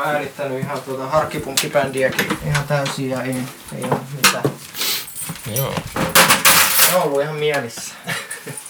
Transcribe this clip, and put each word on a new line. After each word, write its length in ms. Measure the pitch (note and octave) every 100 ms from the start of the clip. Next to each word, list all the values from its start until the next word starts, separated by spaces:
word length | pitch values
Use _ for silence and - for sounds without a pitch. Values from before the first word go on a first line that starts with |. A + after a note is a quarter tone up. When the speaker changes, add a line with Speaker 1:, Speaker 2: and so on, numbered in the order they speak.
Speaker 1:
äänittänyt 540 | D3 D3 C3+ - C#3+ C3
ihan 200 | C3+ C#3
tuota 240 | C3+ C3 C3
harkkipumppibändiäkin 1300 | D3+ D3 D3+ B2+ C3+ D3+ D3 C3+ C3 C3 - - D#3 D3+
ihan 180 | D3 C#3
täysin 420 | D3 C#3 - C3
ja 120 | B2+
ei, 120 | B2+ B2+ B2+ - - A2
ei 80 | B2
oo 100 | C3+ C3+ C#3
mitään. 280 | B2+ C3 - - - - - - - - - - - B2
Speaker 2:
Joo. 180 | C3 - - - - C4 C4 - - - - - -
Speaker 1:
Ne 60 | F3+
on 60 |
ollut 200 | D#3+ C#3
ihan 140 | D3+ D3+
mielissä. 580 | D3+ C#3+ A#2+ - - - - - - - - -